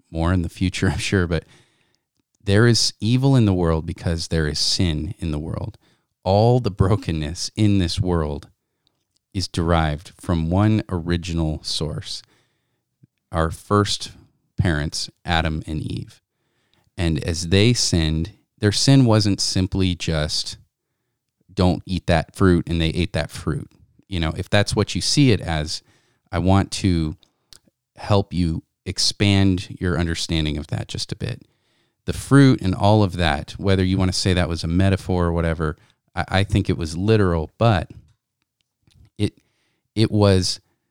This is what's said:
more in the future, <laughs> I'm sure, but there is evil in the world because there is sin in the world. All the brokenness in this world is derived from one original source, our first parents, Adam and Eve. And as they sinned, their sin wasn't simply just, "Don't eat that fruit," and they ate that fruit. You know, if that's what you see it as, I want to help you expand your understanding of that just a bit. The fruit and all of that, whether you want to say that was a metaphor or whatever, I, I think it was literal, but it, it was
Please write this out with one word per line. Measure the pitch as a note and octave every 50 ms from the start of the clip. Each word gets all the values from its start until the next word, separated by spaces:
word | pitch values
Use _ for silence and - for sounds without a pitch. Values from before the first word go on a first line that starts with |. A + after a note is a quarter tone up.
| _ -
more | - D#2+ D#2+ E2+ F#2
in | F#2
the | E2+ E2+
future, | - - G2 F#2 - - - F#2
<laughs> |
I'm | D2+ -
sure, | - - - G2 F2 D#2+
but | E2+ D#2+ - _ _ _ _ _ _ _ _ _ _ _ _ _ _ _ _ _ _ _ -
there | G2+ G2 G#2 A#2 A#2+
is | A#2 G#2+ - - - -
evil | - G#2+ A#2+ B2+ C3 C#3 C3+
in | B2+ A2+
the | G2+ F#2+
world | F2+ F2 E2 E2 D#2+ D#2
because | E2+ E2+ - - F#2+ E2+ E2 D#2+ -
there | - E2 D#2 D2
is | D2+ -
sin | - - - - G2 F2 D#2 D2+ D#2 E2 - -
in | - E2+
the | D2+ D2
world. | D#2 E2 - - - - - _ _ _ _ _ _ _ _ _ -
All | F#2 F#2+ G2+ A2 A#2 B2 B2+
the | A#2+ G#2+
brokenness | F2+ - F#2+ F#2+ G2 G#2 - - E2 D#2+ D2+ D2+ E2 - - - -
in | - G#2+ G#2 G2+ G2
this | F2+ E2 - -
world | - F#2 F2 E2+ D#2 D2 D2 C#2+ - - _ _ _ _ _ _ _ _ _ _ _ _ _ _ _ _ -
is | G2 F2 -
derived | - - E2+ E2 F2 E2 D#2+ D#2 D2+ D2+ - - - -
from | - - F2+ E2 D#2+ D#2+
one | F2+ F#2+ G#2 G#2+ G#2+ G#2+ - -
original | F#2 F2 D#2+ E2+ F2 E2+ E2 F2+ E2 E2 D#2+ D#2 D#2 D#2 -
source, | - - - D#2+ D2+ D#2 D#2 - - - - - _ _ _ _ _ _ _ _ _ _ _ _ _ _ _ _ _ _ _ _ _
our | - E2+ D#2+ D#2+
first | D#2+ - - - G#2 G#2 G2+ - - - - - - - - _ _ _ _ _ _ -
parents, | - F#2 D#2+ D2 D2 D2+ - - - - - _ -
Adam | E2 E2+ E2 E2 D#2+ D#2 D#2 -
and | - D#2 D#2
Eve. | - - - - - - - _ _ _ _ _ _ _ _ _ _ _ _ _ _ _ _ -
And | F2+ E2 D#2+ C#2 -
as | - E2+ E2 E2+ E2+
they | F2 G2 G#2 A#2+ B2
sinned, | - - - - E2+ D#2+ D#2 E2 D#2 E2 F2+ - _ _ _ _ -
their | - G#2
sin | G2 - - - C#3 C3+ C3
wasn't | A#2 G#2+ A2 G2+ G#2+ G2 -
simply | - - - G2+ F#2 F2+ - F#2+ F#2 F#2 F2
just, | E2 - - E2 D#2 D2 D#2+ - - - - - - - _ _ _ _ _ _ _ _ _ _ _ _ _ _ _ _ _
"Don't | - - F#2 F2+ F2 - -
eat | - F#2+ E2+ - -
that | F2 D#2+ D2+ - -
fruit," | - G2 F#2 F2 E2+ D2+ -
and | E2+ E2+
they | D#2+ D#2+
ate | - - F2 - -
that | E2 D2+ -
fruit. | - - - - D2+ C#2+ - - _ _ _ _ _ _ _ -
You | F#2+ F2
know, | E2 D#2 D#2 -
if | F2+ -
that's | - G#2 G2+ - -
what | A2 G2+ - -
you | F#2
see | - - - D3 C#3+ C3
it | G#2+ F2
as, | - E2 D#2+ D#2 D2+ D#2 - - _ _ _ _ _ _ _ _ _ _
I | - E2+
want | E2+ F#2 F#2+ G2 - - -
to | - - G2 F2 E2 D#2+ D#2 D2+ - _ _ _ _ _ _ - - _ _ _ _ _ _ _
help | - - - G#2 G2 G2 - -
you | E2+ F2 E2 D#2+ - - _ _ _ -
expand | - F2 - - - - - G#2 G2+ G2 G2 G2 G2 F#2 F2+ - - - -
your | F#2 F#2 F2 D2+
understanding | E2+ E2+ E2 - - - E2+ D#2+ D#2 D2+ D2 C#2+
of | D#2 -
that | - - - -
just | - - - -
a | -
bit. | - - - - - - _ _ _ _ _ _ _ _ _ _ _ -
The | - -
fruit | - - - C3 C#3 C#3 C3 B2 -
and | - F#2+ F#2
all | - G2 G2+ G#2+ A2 G#2
of | F#2 F2 F2+
that, | F2 D#2+ C#2+ C#2+ D2+ -
whether | - - F2 G2 F#2+ F#2 F#2+
you | F#2 F#2+ F#2+
want | F#2+ F#2
to | F#2 -
say | - G2+ F#2
that | F2+ F2 D2+
was | E2+ E2 -
a | E2
metaphor | E2 F2+ F#2 G2 G2 F#2 - - F#2 F2+ F2
or | E2+ E2
whatever, | E2+ E2 E2 E2 D#2 E2 D2+ D2+ _ _ _ _ _ _ _ -
I, | F#2 E2+ -
I | - F#2+ G2
think | - G2+ G#2+ F#2 -
it | F2+ -
was | E2+ D#2 D#2+ E2+
literal, | F#2 G#2 A2+ G#2+ G2+ F#2 E2+ E2 D#2 - _ -
but | G#2+ A#2 G#2+ E2+ D#2+ - - - - _ _ _ _ _ _ _ _ _ _ _ _ _ _ _ _ _ _ _ - _ _ -
it, | G#2 F#2+ - _ _ _ _ _ _ _ _ _ _ _ -
it | G#2 A2+ -
was | - G#2+ G#2 G2+ F#2+ F#2 F#2 - - - _ _ _ _ _ _